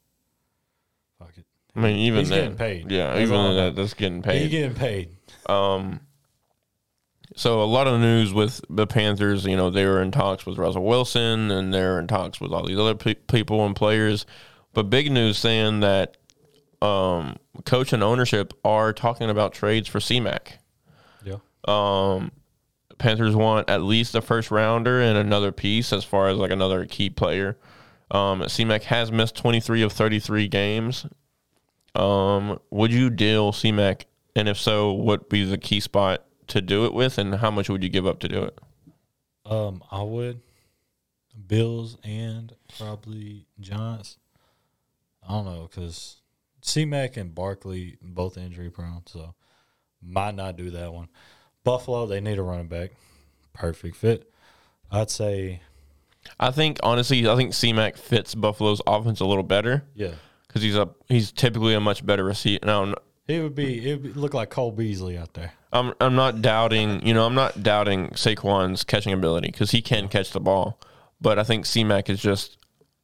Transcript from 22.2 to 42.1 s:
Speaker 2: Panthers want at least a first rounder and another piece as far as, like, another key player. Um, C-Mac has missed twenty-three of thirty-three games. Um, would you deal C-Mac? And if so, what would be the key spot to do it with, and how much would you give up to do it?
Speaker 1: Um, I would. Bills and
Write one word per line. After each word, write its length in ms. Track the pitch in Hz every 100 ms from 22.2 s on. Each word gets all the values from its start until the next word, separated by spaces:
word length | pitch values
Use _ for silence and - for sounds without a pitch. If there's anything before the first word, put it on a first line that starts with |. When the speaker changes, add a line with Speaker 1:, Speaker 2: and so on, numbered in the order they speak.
| - - _ _ _ _ _ -
Speaker 2:
Panthers 400 | 117 110 110 107
want 320 | 110 110 -
at 140 | 98
least 320 | 95 113 117
a 80 | 117
first 280 | - 117 110
rounder 500 | 107 110 117 117 127
and 180 | 120 104
another 340 | 104 104 101
piece 400 | - 101 110 120
as 120 | 101
far 240 | - 101 98
as, 100 | 98
like, 120 | 95
another 360 | 95 95 92 85
key 240 | - 98
player. 480 | - 90 90 98 104 - - - _ -
Um, 380 | 101 98 92 -
C-Mac 360 | - 113 107
has 280 | - 117 117
missed 240 | 113 113 -
twenty-three 460 | 120 117 - 113
of 100 | 107
thirty-three 560 | - 110 107 - 107 104
games. 560 | 101 101 110 113 131 151 - _ _ _ _ _ _ _
Um, 640 | - 98 101 98 101 101 95 -
would 200 | 101 113
you 180 | 120 131
deal 420 | 117 107 110 104
C-Mac? 540 | 104 113 104 101 92 - _ _
And 140 | - 107
if 80 | 101
so, 340 | - 107 104
what 280 | 98 110 101
would 60 | -
be 160 | 104
the 140 | 95 95
key 220 | - 104
spot 440 | - 101 98 92 - _ -
to 160 | 107
do 240 | 92 98 117
it 80 |
with, 240 | 113 131 -
and 160 | 101
how 160 | 98 110
much 180 | 104 98
would 140 | 95
you 80 | 92
give 160 | 92 92
up 140 | -
to 80 | 87
do 140 | 95
it? 140 | 104 - - _ _ _ _ _ _ _
Speaker 1:
Um, 380 | - 110 104 90 -
I 120 | 98
would. 380 | 104 113 120 123 - _ _ _ _ _ _ _ _ 107 95
Bills 520 | 107 113 117 113 117
and 520 | 110